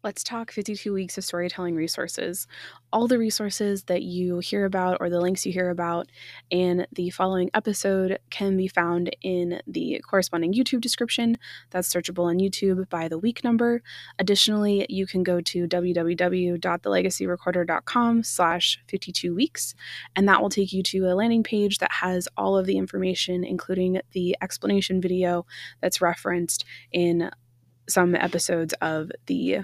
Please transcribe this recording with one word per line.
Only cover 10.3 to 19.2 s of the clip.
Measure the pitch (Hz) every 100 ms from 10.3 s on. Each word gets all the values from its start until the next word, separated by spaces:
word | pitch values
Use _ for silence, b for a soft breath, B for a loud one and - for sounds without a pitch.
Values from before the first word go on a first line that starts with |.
| 170 165
YouTube | 214 262 247
description. | 240 - 233 - 233 233 B B B
That's | 185 180
searchable | 180 - 180 175
on | 175
YouTube | 196 - 196 185 190
by | 170 165
the | 160
week | 214 233
number. | 247 226 240 240 B B B -
Additionally, | 190 202 - 214 208 202 -
you | 190 190
can | 185
go | 180 175
to | 170 175 175
W | 180 180
W | 175 165
W | 170 180 185 180 175
dot | 180 175
the | 208
legacy | 190 185 - 190
recorder | 180 - 180
dot | 170 160 -
com | 240 233 233
slash | 220 - 170 170 - - -
fifty-two | 190 - 175